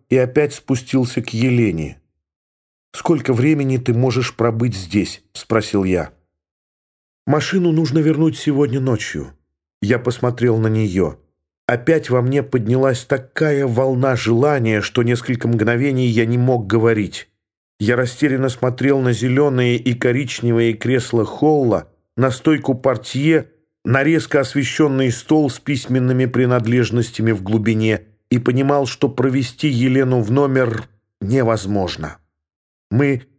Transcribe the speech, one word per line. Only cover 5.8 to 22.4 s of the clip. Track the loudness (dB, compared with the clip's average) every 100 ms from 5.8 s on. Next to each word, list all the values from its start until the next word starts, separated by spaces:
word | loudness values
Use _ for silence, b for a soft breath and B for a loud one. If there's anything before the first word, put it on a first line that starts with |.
| 0
я. | 0 -2 -12 _ _ _ _ _ _ _ _ _ _ -2
"Машину | 0 0 0 2
нужно | 2 2 2
вернуть | 2 2 0 0
сегодня | -2 0 0 0
ночью". | 0 -2 -4 -10 -10 -16 _ _ _ _
Я | -2 0
посмотрел | -2 -2 -2 0 0 2
на | 0
неё. | 0 0 0 -2 -4 _ _ _ _ -4
Опять | -2 0 0 0
во | 0
мне | 0 -2
поднялась | -2 -2 0 2 2 0 -2
такая | -4 -4 -2 0 0 0
волна | 0 0 0 0 0
желания, | 0 2 2 2 0 -2
что | -2 -2
несколько | 0 0 -2 -4 -2
мгновений | 0 0 0 0 0 0
я | 2 0
не | 2
мог | 2 0 0
говорить. | 2 2 2 -2 -8 -18 _ _ _ _ -4
Я | -2 0
растерянно | -2 0 0 2 -2
смотрел | -2 -2 0 2 2
на | 2
зелёные | 0 0 2 2 2 0 0
и | -2 0
коричневые | 0 0 -4 -4 0 2 2
кресла | 0 -2 -2 0 -2 -2
холла, | 0 2 2 2 0 -4 _ _ -2
на | -2
стойку | 0